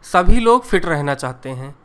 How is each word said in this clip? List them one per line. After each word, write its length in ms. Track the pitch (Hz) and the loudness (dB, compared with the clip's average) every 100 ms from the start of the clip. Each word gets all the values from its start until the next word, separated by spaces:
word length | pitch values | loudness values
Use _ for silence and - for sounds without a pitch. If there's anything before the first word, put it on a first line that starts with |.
| - | -2
सभी 340 | 185 180 233 | 0 4 4
लोग 240 | 233 247 | 4 2
फिट 220 | - 190 175 | 0 -4 -2
रहना 300 | 156 143 139 | -4 -4 -6
चाहते 340 | 131 127 135 | -8 -12 -14
हैं 260 | 127 135 139 | -14 -16 -20